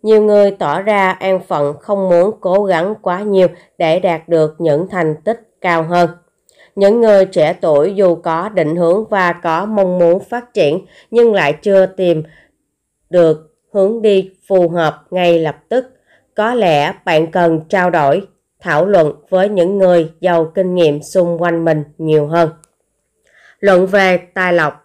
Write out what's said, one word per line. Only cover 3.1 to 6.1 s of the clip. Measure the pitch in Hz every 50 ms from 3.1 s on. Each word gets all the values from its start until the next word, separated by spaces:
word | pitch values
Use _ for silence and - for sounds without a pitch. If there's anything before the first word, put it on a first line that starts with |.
| 175 185
nhiều | 208 214 202 190 185 170 170 - _ _ _ _
để | 175 160 160 185
đạt | 180 190 170 160 - -
được | 170 160 156 151 156 _
những | - 160 143 147 175 185
thành | - 185 165 156 156 156 _
tích | - 123 226 _ _ _ _
cao | - 180 170 165
hơn. | 160 160 175 175 175 160